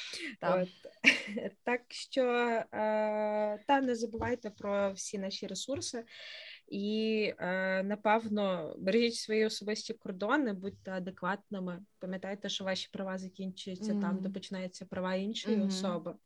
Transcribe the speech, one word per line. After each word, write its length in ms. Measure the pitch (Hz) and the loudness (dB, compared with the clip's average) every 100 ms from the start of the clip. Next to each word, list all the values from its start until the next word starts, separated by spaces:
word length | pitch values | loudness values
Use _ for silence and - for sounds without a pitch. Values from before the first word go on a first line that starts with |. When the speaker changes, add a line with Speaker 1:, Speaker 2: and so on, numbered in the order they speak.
| - - 320 220 | -8 -8 -10 -2
Speaker 1:
Так. 220 | 175 185 | 2 2
Speaker 2:
От. 60 | 180 - - - | 2 -4 -20 6
<laughs> 500 | - - - 202 202 - | 8 8 0 -6 -6 -4
Так 160 | - 240 - | -2 -2 -2
що, 340 | - - 269 | -12 -2 2
е, 420 | 247 240 240 226 - 208 214 214 214 214 214 214 214 208 - | 4 4 4 2 -2 0 2 2 2 2 0 2 0 -2 2
та, 140 | 277 | 4
не 140 | 254 | 4
забувайте 560 | 226 226 220 226 247 208 | 0 -2 -2 -2 -2 -6
про 420 | - 202 202 196 | -6 0 2 2
всі 260 | 196 - 202 | 0 -6 -4
наші 280 | 190 - 196 | -4 -6 -6
ресурси. 580 | 190 - 285 - 233 233 - - - - - - | -6 -4 -4 -4 -8 -10 -14 -14 -14 -14 -18 -8
І, 640 | 202 202 214 220 214 202 - | -4 0 2 2 2 0 0
е, 440 | 180 190 190 190 | -2 0 2 2
напевно, 920 | 196 208 214 220 220 208 196 175 151 - | 0 0 4 4 4 0 2 0 -4 -2
бережіть 360 | 190 226 233 | 4 6 4
свої 320 | 233 - 214 220 | 2 0 2 2
особисті 480 | - 202 214 - | 0 -2 -2 -4
кордони, 580 | 220 202 185 208 302 247 | -6 -6 -4 2 4 2
будьте 380 | 190 196 196 190 | 0 -6 -8 -6
адекватними. 960 | 190 185 185 180 202 _ 196 180 175 208 _ | -4 -6 -4 -2 -2 _ -6 -4 -6 -12 _
Пам'ятайте, 500 | 185 185 190 202 202 | -6 -6 -6 -6 -6
що 160 | - | -4
ваші 240 | 190 185 - | -2 -4 -6
права 260 | - 190 185 | -6 -4 -4
закінчуються 720 | 185 - 190 185 196 180 214 | -8 -8 -8 -8 -10 -6 -2
там, 240 | 208 196 190 | 0 2 0
де 60 | |
Speaker 1:
Мгм. 100 | 190 | -2
Speaker 2:
починаються 520 | 196 - 185 185 - 180 | -6 -8 -8 -8 -10 -8
права 280 | 185 185 | -4 0
іншої 420 | 185 202 226 208 214 | 0 -2 -4 2 2
Speaker 1:
Мгм. 120 | 196 | 2
Speaker 2:
особи. 460 | 185 190 170 170 - | 0 0 -2 -4 -10